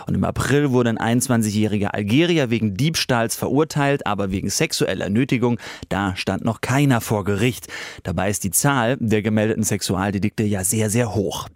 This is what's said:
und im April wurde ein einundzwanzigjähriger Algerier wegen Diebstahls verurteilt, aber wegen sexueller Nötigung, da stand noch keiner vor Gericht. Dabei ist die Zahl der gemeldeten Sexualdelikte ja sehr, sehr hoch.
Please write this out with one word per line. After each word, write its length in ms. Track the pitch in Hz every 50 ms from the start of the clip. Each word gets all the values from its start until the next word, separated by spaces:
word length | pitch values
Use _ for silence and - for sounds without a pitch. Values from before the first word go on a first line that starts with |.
| -
und 100 | - 90
im 100 | 92 95
April 460 | 90 - - - - 120 143 147 139
wurde 180 | 123 123 120 117
ein 80 | 113 -
einundzwanzigjähriger 960 | - 113 117 127 123 - 127 113 113 107 98 107 107 107 98 107 98 95 -
Algerier 560 | - 104 101 110 139 170 175 175 160 143 117
wegen 260 | 117 113 110 107 95
Diebstahls 640 | 92 131 160 165 - - - 131 120 117 117 - -
verurteilt, 680 | - 95 - 139 156 147 - 151 143 139 139 139 -
aber 260 | - 104 98 101 98
wegen 180 | 92 98 87 98
sexueller 580 | - - 160 165 - - 143 - 95 92 - 92
Nötigung, 520 | 101 110 135 135 - 123 107 123 120 117 - - - - - -
da 300 | - 92 101 98 92 -
stand 260 | - - 95 95 -
noch 160 | - 110 -
keiner 400 | - - 127 135 147 139 131 117
vor 240 | - - 117 104 95
Gericht. 460 | 98 101 98 104 127 120 - - - - - - - - - -
Dabei 260 | - 87 82 92 101
ist 140 | 104 - -
die 80 | 98
Zahl 460 | - - - 143 139 135 113 113 131 -
der 220 | - 110 107 107
gemeldeten 420 | 98 110 107 110 104 110 110 - 107
Sexualdelikte 800 | - 110 98 - - 101 87 95 104 95 101 92 104 - - 113
ja 220 | 104 104 98 92
sehr, 240 | - - 110 110 107
sehr 260 | 98 117 123 110 98
hoch. 320 | 110 95 82 - - - - -